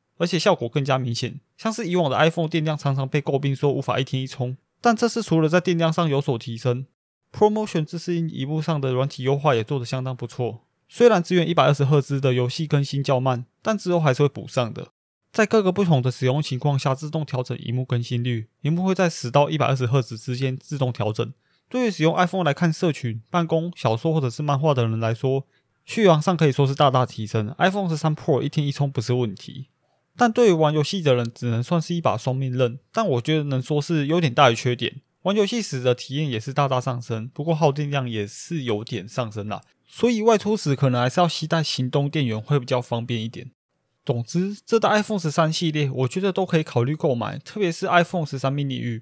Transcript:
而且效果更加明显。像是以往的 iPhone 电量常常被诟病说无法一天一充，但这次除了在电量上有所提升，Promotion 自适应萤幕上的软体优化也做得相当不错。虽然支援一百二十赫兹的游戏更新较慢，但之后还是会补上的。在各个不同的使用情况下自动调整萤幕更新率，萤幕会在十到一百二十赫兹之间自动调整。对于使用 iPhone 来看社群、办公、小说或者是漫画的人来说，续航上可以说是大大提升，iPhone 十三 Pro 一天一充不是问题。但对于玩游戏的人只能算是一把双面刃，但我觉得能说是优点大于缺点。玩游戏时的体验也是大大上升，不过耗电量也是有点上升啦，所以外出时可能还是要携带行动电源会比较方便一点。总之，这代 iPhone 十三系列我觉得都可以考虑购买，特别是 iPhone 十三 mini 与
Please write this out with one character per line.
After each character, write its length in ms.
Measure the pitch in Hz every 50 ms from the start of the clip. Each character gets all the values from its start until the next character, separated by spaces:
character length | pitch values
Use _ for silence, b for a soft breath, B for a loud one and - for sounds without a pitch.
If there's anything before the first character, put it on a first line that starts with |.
| _ _ _ -
而 80 | 170
且 140 | 175 185 160
效 160 | - 208 175
果 140 | - 127 117
更 160 | - 147 135
加 120 | 139 135 131
明 160 | 127 120 117
显。 280 | - - 123 - 139 _ _ _ -
像 140 | - 220
是 140 | 214 233 226
以 120 | 170 175 180
往 120 | 170 139
的 80 | 127 104
iPhone 300 | 151 165 160 175 160 151
电 160 | 170 165 151
量 140 | 156 151 147
常 180 | - 143 135
常 120 | 135 135 135
被 140 | - 147
诟 160 | 143 - 139 135
病 160 | 143 139 135
说 180 | - - 143
无 100 | 127 135
法 180 | 131 - - 123
一 60 | 135
天 180 | - - 131 131
一 40 | 131
充， 280 | - - 123 127 127 - _ _ _ _
但 160 | - 240 226
这 140 | 214 240 226
次 120 | - 240
除 200 | 214 - 165 160
了 80 | 156 156
在 100 | 165 180
电 180 | 170 190 175 165
量 140 | 165 160
上 160 | 156 - 170 156
有 140 | 139 139
所 160 | 139 - 127 113
提 180 | - 123 117
升， 300 | 113 - 127 123 127 131 - _ _ _ _ _ _ _ _ -
Promotion 500 | - 208 214 208 214 214 208 - 175 156
自 160 | - - 170
适 160 | - 180 175
应 140 | 170 165 160
萤 180 | - - 135 135
幕 140 | 156 156
上 180 | 151 - 160 147
的 140 | 139 135 127
软 140 | 127 135 139
体 160 | - - 127
优 140 | 131 135 139
化 160 | 143 156 131
也 100 | 113 107
做 120 | - 147 135
得 80 | 120
相 160 | - - 131
当 140 | 127 131 127
不 100 | 120 123
错。 400 | 117 - - 123 110 104 110 _ _ _ _ _ _
虽 220 | - - 240 240
然 120 | 220 175
支 140 | 170 - 185
援 120 | 180 165 165
一 60 | 170
百 120 | 156 135
二 80 | 143 143
十 100 | - 139
赫 180 | 131 151 147
兹 200 | 135 - 143 135
的 120 | 135 135 123
游 140 | 127 123 123
戏 200 | - - 160 143
更 160 | 151 143 139
新 200 | - - 139 135
较 160 | - 135 123
慢， 260 | 127 135 123 120 123 - _ _
但 160 | - - 220 202
之 140 | - 180
后 80 | 175 170
还 140 | 160 147 127
是 100 | - 143
会 60 | 135
补 180 | - 107 104 -
上 260 | - 131 123 113 -
的。 160 | - 90 - _ _ _ _ _ _ _ _
在 160 | - - 214 202
各 160 | - 220 196
个 80 | 185
不 120 | 180 196 202
同 160 | 175 160 131
的 120 | 123 131
使 160 | 120 - 131 127
用 120 | 131 151
情 200 | 156 - 135 123
况 180 | - 147 139 135
下 160 | - 139 131
自 160 | 131 156 151
动 160 | 156 160 151
调 160 | - - 123
整 160 | 123 - 131 -
萤 160 | - - 117
幕 100 | 127 127
更 200 | - 127 120 120
新 200 | - 127 120 120
率， 260 | 127 120 113 110 - _ _
萤 120 | - 143 165
幕 100 | 175 185
会 100 | 190 185
在 160 | 180 190 165
十 220 | - - - 120
到 180 | 123 143 147 156
一 80 | 160 147
百 80 | 131
二 100 | 117 139
十 120 | 127 127 113
赫 140 | 127 139
兹 140 | 123 - 120
之 200 | 110 - - 123 123
间 180 | 135 131 131
自 220 | 127 - - 151 139
动 160 | 135 123 -
调 180 | - 107 107
整。 220 | 107 - 117 117 - _ _ _ _ _ _ _
对 180 | - 254 247 226
于 40 |
使 120 | 180 - 151
用 120 | 165 -
iPhone 280 | 180 180 170 - 190 175
来 100 | 147 139
看 180 | - 180 165
社 200 | 160 - - 170
群、 300 | 139 - - 120 110 110 - _
办 160 | - 175 170 156
公、 240 | 165 160 165 175 175
小 220 | - - 120 110 113
说 160 | - 165 156
或 80 | 160
者 80 | 135 123
是 140 | 113 - 151
漫 160 | 147 143 131
画 160 | 151 160 143
的 100 | 123 117
人 140 | 113 113 110
来 120 | 113 113
说， 360 | 117 - - 135 135 135 - _ _ _ _ _ _ _ _
续 220 | - - 226 220 185
航 140 | 160 151
上 160 | 156 196 180 156
可 80 | 165
以 60 | 147
说 160 | 127 - 139 135
是 80 | 139
大 160 | - 151 139
大 120 | 117 127 127
提 220 | - - - 110
升， 300 | 101 - 113 104 104 107 -
iPhone 320 | 165 190 190 202 196 170
十 80 | 160 147
三 180 | - 160 151
Pro 260 | - - - 147 120 -
一 60 | 143
天 180 | - 156 147 143
一 40 |
充 200 | 139 - 143 139
不 100 | 139 -
是 120 | 110 - 123
问 200 | 123 123 110 92
题。 360 | - - - - - 135 - _ _ _ _ _ _ _ _ _
但 160 | - 247 233
对 200 | 220 254 240 214
于 0 |
玩 200 | 175 156 156 147
游 120 | 147 156 143
戏 180 | - - 196
的 140 | 160 143 127
人 160 | 123 117 117 -
只 140 | - - 120
能 160 | 113 117 123
算 180 | - 175 165
是 140 | 156 - 175
一 40 | 170
把 160 | 160 120 101
双 200 | 117 - 135 127
面 160 | 131 135 131
刃， 260 | 123 127 131 117 120 - _ _
但 160 | - - 226 -
我 120 | 135 120
觉 160 | 113 156 156
得 100 | 156 147
能 140 | 143 135 131
说 220 | 127 - 151 147
是 240 | 143 - 170 151 143
优 160 | 139 160 180
点 100 | 165 139
大 200 | 120 - 147 123
于 40 | 117
缺 200 | 113 - 127 123
点。 260 | 117 123 - - 131 - _ _ _ -
玩 120 | 180 202
游 80 | 214 202
戏 160 | 196 240 240
时 220 | 208 - 147 127
的 140 | 123 127 123
体 180 | - - - 131
验 160 | 147 160 143
也 100 | 120 110
是 140 | - 139 135
大 140 | 147 143 135
大 120 | 131 127
上 220 | 120 135 123 120
升， 260 | 120 - 117 110 113 131
不 140 | - - 147
过 120 | 165 160
耗 160 | 151 165 147
电 180 | 135 147 151 143
量 180 | 143 143 131 120
也 200 | 113 107 101 104
是 340 | - - - - 170 160
有 220 | 131 120 107 104 117
点 260 | - 127 101 90 113
上 220 | - - 123 107
升 160 | 104 110 101 107
啦， 160 | 101 - - b b b _ _
所 200 | - - - 240
以 140 | 240 214
外 160 | 214 226 226 202
出 180 | - 208 220
时 200 | 208 - 147 139
可 160 | - 143 131
能 100 | 123 120
还 80 | 123 127
是 100 | - 185
要 80 | 175 165
携 200 | - - 160 156
带 160 | 170 165 151
行 260 | - - - 127 127
动 180 | - 143 143 143
电 160 | 147 156 139
源 160 | 120 110 110
会 200 | 110 - 147 139
比 80 | 123 123
较 120 | 131 123
方 240 | 120 - 120 117 120
便 160 | 120 120 113
一 80 | 110 117
点。 220 | - - 131 127 - _ _ _ _ _ _ _ _ _ _
总 160 | - 123 117
之， 340 | 117 - - 170 185 202 208 - -
这 120 | - 233 226
代 120 | 214 196
iPhone 280 | 208 214 208 - 220 196
十 140 | 170 151
三 200 | 143 - 160 156
系 200 | 160 - 180 160
列 180 | 151 151 147 135
我 180 | 131 123 131 127
觉 120 | - 185
得 140 | 196 196 180
都 120 | 196 190
可 140 | 180 - 160
以 40 | 156
考 200 | - - 123 117
虑 100 | 131 156
购 220 | 156 - 151 127
买， 240 | 120 110 101 101 135
特 180 | - - - 214
别 140 | 208 170
是 160 | 165 - 190 190
iPhone 380 | - 175 170 - - 175 156
十 120 | - 143 131
三 160 | - 135 139
mini 240 | 143 143 139 131 120
与 240 | 117 120 113 110